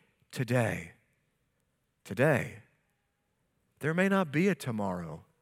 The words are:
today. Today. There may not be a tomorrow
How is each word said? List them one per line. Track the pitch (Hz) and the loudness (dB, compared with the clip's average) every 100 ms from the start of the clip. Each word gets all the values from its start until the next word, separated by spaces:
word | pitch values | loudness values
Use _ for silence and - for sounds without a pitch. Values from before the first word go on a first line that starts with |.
| _ _ _ | _ _ _
today. | - 113 123 110 87 80 - _ _ _ _ _ _ _ _ _ _ | -6 0 2 2 -2 -8 -18 _ _ _ _ _ _ _ _ _ _
Today. | - 95 160 120 73 - - _ _ _ _ _ _ _ _ _ _ - | -6 2 4 2 -2 -12 -20 _ _ _ _ _ _ _ _ _ _ -8
There | 147 | -2
may | 170 196 | 2 2
not | 196 165 | 2 2
be | 143 196 | 2 2
a | 175 | 0
tomorrow | 131 110 98 87 82 80 - _ | -4 -4 -2 -4 -6 -12 -16 _